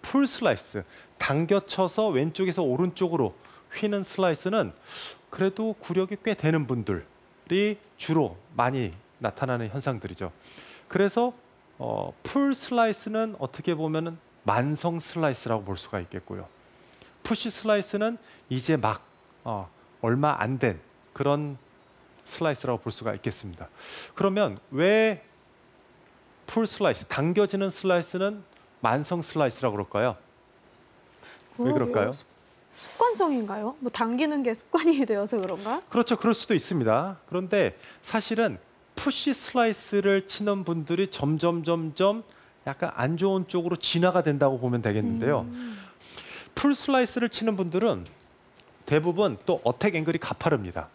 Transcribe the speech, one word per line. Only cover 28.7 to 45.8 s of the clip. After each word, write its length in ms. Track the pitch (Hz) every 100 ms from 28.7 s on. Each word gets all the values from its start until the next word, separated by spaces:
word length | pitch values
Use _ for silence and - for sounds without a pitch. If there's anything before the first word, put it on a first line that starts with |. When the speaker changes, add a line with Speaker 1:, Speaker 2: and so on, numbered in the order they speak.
| _
Speaker 1:
만성 420 | 117 127 147 175
슬라이스라고 520 | 156 160 139 - 127 104
그럴까요? 400 | 98 104 120 107 - _ _ _ _ _ _ _ _ - - - - -
왜 140 | 247
Speaker 2:
그러게요. 200 | 302 240
Speaker 1:
그럴까요? 200 | 247 104
Speaker 2:
습-, 120 | 139 - _ _ _ _ -
습관성인가요? 1000 | - - 480 440 349 269 208 202 214 302
뭐 120 | 247
당기는 500 | - 226 247 311 294
게 100 | 247
습관이 520 | 226 - 339 320 294 233
<laughs> 0 |
되어서 320 | 208 208 226
그런가? 440 | 185 185 202 233 -
Speaker 1:
그렇죠. 260 | 220 240 247
그럴 160 | 233
수도 200 | 220 - 196
있습니다. 640 | - 175 113 113 180 185 -
그런데 500 | 180 185 202 135 - - -
사실은 560 | - 226 - 220 226 98 - _ _ -
푸시 380 | - - -
슬라이스를 960 | 262 - 254 233 208 - 202 196 196 190
치는 360 | - 208 202
분들이 460 | 170 170 143 170 190
점점, 540 | - 143 156 170 170
점점 600 | 160 170 160 143 190 214 220 - - _ -
약간 240 | 139 175 -
안 200 | 127 165
좋은 300 | 196 190 180
쪽으로 280 | 185 170 170
진화가 480 | - 170 180 180
된다고 360 | 156 143 139 131
보면 220 | 123 120
되겠는데요. 600 | 110 104 107 - 120 139
Speaker 2:
음. 360 | - 247 247 208